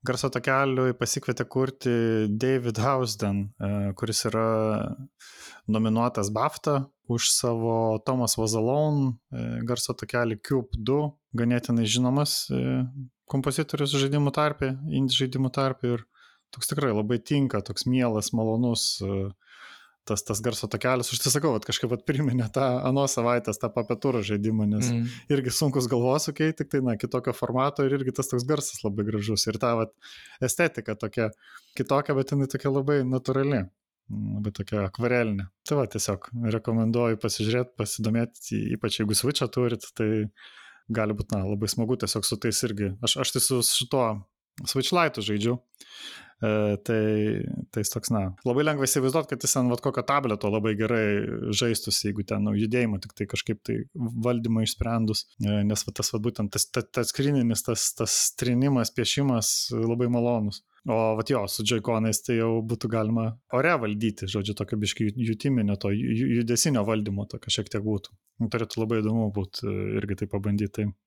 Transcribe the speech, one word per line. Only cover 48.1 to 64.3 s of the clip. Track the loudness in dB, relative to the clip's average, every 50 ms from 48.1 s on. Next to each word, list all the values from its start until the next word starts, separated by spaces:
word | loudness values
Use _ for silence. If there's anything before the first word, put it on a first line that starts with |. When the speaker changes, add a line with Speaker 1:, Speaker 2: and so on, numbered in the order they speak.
| 0 0 0 -2 -4 -4 _
Speaker 1:
labai | 0 2 2 2
lengva | 2 2 2 0
įsivaizduot, | 2 2 2 2 2 2 0 0 -2
kad | -6 -4 -2
jis | 0 2
ant | 2 2 2
vat | 0 0
kokio | 0 -2 -2 -2
tableto | 0 2 0 2 2 0 -2 0 0 0
labai | 0 2 0 0 0
gerai | 0 2 2 2 2 2 2 2 0 0 -2 -4 -4 -4 -2 0
žaistųsi, | 0 2 0 0 -2 -2 -2 -2 -2 -2
jeigu | -2 -2 -4 -4
ten, | -4 -2 0
nu, | 0 0 2
judėjimo | 0 0 2 2 2 2 2 0 -4
tik | -6 -12 -8
tai | -8 -6 -4
kažkaip | -4 -6 -4 -4 -6 -6
tai | _ -4 -4 -4 -4 -8 _
valdymą | -6 -6 -4 -4 -2 0 0 0 0 0 0 0 2 0
išsprendus. | 0 -2 -4 -4 -2 0 0 0 0 0 -2 -4 _ -8
E, | -4 -2 0 2 2 2
nes | 2 0 0 -4
va | -6 -6
tas | -4 -4 -4
va | -2 -2
būtent | -2 -2 -2 -2 -6 -4
tas, | -2 -4 -4
ta-, | -2 -2 -6
touchscreeninis, | -6 _ -4 -4 -2 -2 -2 -2 0 0 2 2 2 2 0 0
tas, | -2 -2 -2 -2 -2 -4 -2
tas | -2 -2 -2 0 0 0 -2 -2
trinimas, | -2 -2 0 2 2 2 4 2 2 0 0
piešimas | -2 -2 -2 0 0 0 2 2 2 2 0 0 0 -2 -2 -2
labai | -2 -2 0 0 2 2 2 2
malonus. | 2 2 2 2 2 2 0 -2 -4 -6 _ _ _ _ _ 0
O | 2 2 4 2 2
vat | 2 2 0
jo, | 0 0 0
su | -2 -4 -2 0
joyconais | 0 0 0 0 0 0 2 2 2 0 -2 0
tai | 0 0 2
jau | 2 2 2 0 0
būtų | -2 -4 -4 -2 -2
galima | 0 0 2 2 0 0 0 -2 -4 -8 _ _ 0
ore | 2 4 4 2
valdyti, | 2 0 -2 -2 0 0 -2 -2 -2 -6
žodžiu, | -4